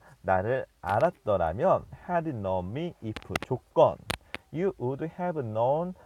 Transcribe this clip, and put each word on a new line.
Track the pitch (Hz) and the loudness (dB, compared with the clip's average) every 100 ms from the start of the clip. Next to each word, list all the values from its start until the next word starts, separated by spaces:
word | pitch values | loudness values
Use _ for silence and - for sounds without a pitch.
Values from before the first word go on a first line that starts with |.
| - - | -6 -8
나를 | 95 92 104 127 - _ | 0 2 2 -2 -4 _
알았더라면, | 87 107 165 - - 95 80 98 180 135 - - - | 0 2 2 0 0 2 2 2 2 2 0 -14 -4
had | 175 160 | -4 -2
known | 117 95 92 90 | -4 -2 -2 -4
me, | 123 175 - | -6 -8 -8
if, | 110 - - 90 | -10 -10 -6 -6
조건. | - 127 _ 165 127 - - - _ - - | -4 -6 _ 6 6 4 -8 -10 _ -18 -10
You | 147 190 - | -4 -2 -2
would | 123 135 160 - | -4 -4 -6 -6
have | 180 156 | -4 -4
known | 117 110 123 151 180 180 | -4 0 2 2 -2 -8